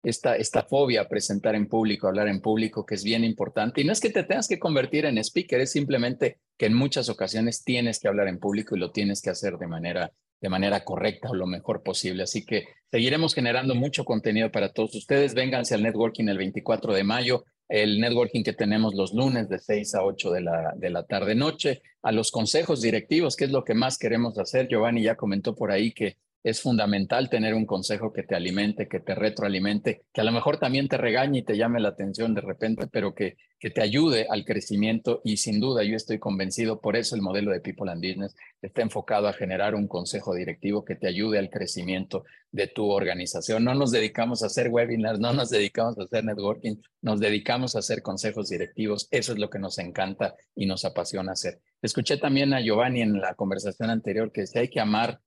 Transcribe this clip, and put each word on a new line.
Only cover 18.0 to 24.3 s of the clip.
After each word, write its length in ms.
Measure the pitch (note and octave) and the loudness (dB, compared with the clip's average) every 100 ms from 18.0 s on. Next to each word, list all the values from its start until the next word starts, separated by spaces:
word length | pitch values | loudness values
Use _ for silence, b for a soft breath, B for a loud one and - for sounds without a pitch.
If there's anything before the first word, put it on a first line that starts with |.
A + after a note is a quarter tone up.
networking 420 | A#2+ A#2+ A#2+ A#2+ | 4 4 2 2
que 100 | A2 | -2
tenemos 400 | G#2 G#2+ G#2+ A2 | 0 2 4 2
los 200 | G2 F#2+ | 2 0
lunes 340 | G#2+ C3+ B2 G2+ | 2 2 2 -2
de 120 | F#2+ | -4
seis 340 | - G#2+ G#2 | 0 0 0
a 80 | G#2 | 0
ocho 300 | G2 F#2+ G2 | 0 0 -2
de 80 | F2 | 0
la, 340 | F2 E2 D#2+ - | 0 -2 -2 -4
de 140 | F#2 | -4
la 160 | E2+ - | -4 -2
tarde 300 | G2+ G2 A2 | -2 0 2
noche, 440 | D3 D#3 C#3+ B2+ b b | 0 0 -2 -2 b b
a 80 | A#2 | 0
los 220 | A2 A2 | 0 0
consejos 500 | - A2 D3+ E3 C#3+ | -2 2 2 2 0
directivos, 540 | A2+ A2 - D#3 D#3+ - | 2 0 2 2 2 0
que 80 | |
es 80 | C#3 | 0
lo 100 | C3+ | 0
que 120 | - | 2
más 240 | A2+ B2+ - | 2 2 0
queremos 380 | A#2 A2+ A#2+ | 0 2 0